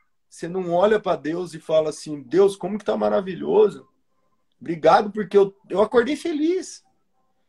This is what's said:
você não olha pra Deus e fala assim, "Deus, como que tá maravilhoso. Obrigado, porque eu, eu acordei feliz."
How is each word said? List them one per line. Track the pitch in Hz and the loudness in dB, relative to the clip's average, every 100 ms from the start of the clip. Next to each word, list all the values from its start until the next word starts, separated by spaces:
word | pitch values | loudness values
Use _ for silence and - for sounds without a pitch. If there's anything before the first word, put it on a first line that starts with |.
| _ _ _ | _ _ _
você | - 170 | -14 -10
não | 185 180 | -8 -2
olha | 175 208 214 | 2 2 2
pra | 190 160 | 0 -4
Deus | 143 170 180 156 | -4 -6 -8 -12
e | |
fala | - 160 156 | -2 0 0
assim, | 151 156 147 | -6 -12 -12
"Deus, | 120 165 196 196 | -2 2 2 2
como | 180 208 | -8 -6
que | - | -4
tá | 220 | -2
maravilhoso. | 214 208 190 165 143 185 208 139 - _ _ _ _ _ _ _ | 0 0 -2 -8 0 4 4 2 -20 _ _ _ _ _ _ _
Obrigado, | 143 165 156 196 208 | -10 0 4 4 2
porque | 214 190 202 | -6 0 2
eu, | 196 - - | 2 0 -8
eu | 185 | -2
acordei | 214 247 240 294 | 2 2 0 -4
feliz." | 339 302 311 370 - - _ _ _ _ _ _ | -6 -2 -2 -2 -6 -18 _ _ _ _ _ _